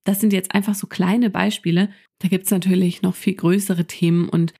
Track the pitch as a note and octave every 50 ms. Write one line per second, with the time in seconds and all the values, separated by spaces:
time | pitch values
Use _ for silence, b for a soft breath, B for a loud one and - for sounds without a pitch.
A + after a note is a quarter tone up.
0 | _ F#3+ G3 G3 A3 G#3+ G3 F#3 F#3+ - - G3+ G3 - G3+ G3 - - - -
1 | F#3 F3+ G3+ A#3+ A#3+ G#3 F#3+ F3 F#3 G#3 G#3+ - - E3+ E3 F3 G3+ G3 B B
2 | B B _ _ - F3 F#3+ F#3 F#3 - G#3 F#3 E3+ F#3+ F#3 F3+ F3+ F3 F3 -
3 | - F#3 F3+ - - G3 F#3 - - E3+ F3+ G3+ G3 - F#3 E3+ E3+ - - -
4 | E3+ E3+ E3+ F3 E3+ - - E3+ E3 E3 - _